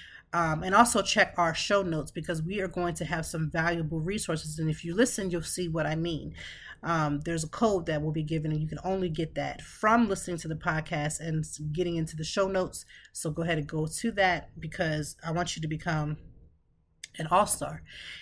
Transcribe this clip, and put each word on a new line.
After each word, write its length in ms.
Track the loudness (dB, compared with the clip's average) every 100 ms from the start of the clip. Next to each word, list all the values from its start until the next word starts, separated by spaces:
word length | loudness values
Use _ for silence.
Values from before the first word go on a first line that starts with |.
| -18 -20 -4
um, 320 | 0 0 0
and 100 | 6
also 280 | 8 8 6
check 320 | 4 4 4 4
our 160 | 2
show 280 | 2 2 4
notes 300 | 4 -2 -4
because 300 | -6 -4 -2
we 200 | -2 -2
are 80 | -2
going 240 | -2 -2 -2
to 80 |
have 220 | -2 -4 -2
some 260 | -2 -2
valuable 480 | 0 0 0 -2 -2
resources. 580 | -2 -2 -2 -2 -4 -2
And 120 | -2
if 160 | -2 0
you 100 | 4
listen, 340 | 4 2 -2
you'll 120 | -2
see 260 | -2 -2 -2
what 180 | 0 0
I 100 | 0
mean. 380 | -2 -2 -6 -10 -14 -14 -16 -8 0
Um, 360 | 2 2 0
there's 240 | -2 -2 -4
a 40 |
code 360 | 2 2 4 0
that 160 | -2
will 100 | 0
be 120 | -2
given, 280 | 0 -2 0
and 80 | 0
you 80 | -2
can 120 | -4
only 240 | -2 0 0
get 280 | -2 -4 -4
that 260 | -6 -6
from 480 | -14 0 6 6 6
listening 260 | 2 -2 -4
to 100 | -4
the 60 | -2
podcast 640 | 0 0 0 0 0 -2
and 240 | -2 -2 -2
s-, 120 | -6 -4
getting 240 | 0 0 0
into 220 | -2 -4
the 80 | -2
show 240 | 0 2
notes. 340 | 2 0 -4 -12 -20 -14
So 180 | -6 -4
go 120 | -2
ahead 140 | 0 0
and 80 | -2
go 200 | -2 -2
to 260 | -2 -2
that 380 | 2 4 2 -4 -10
because 560 | -6 -2 0 -2 -4 -6 -2
I 60 |
want 240 | -2 -2 -4
you 60 |
to 60 | -4
become 480 | -4 0 0 -2 -6 -10 -20 -20 _ _ _ _ _ -12 -8
an 100 | 4
all-star. 560 | 4 4 0 -4 -8 -14 -16 -16 -16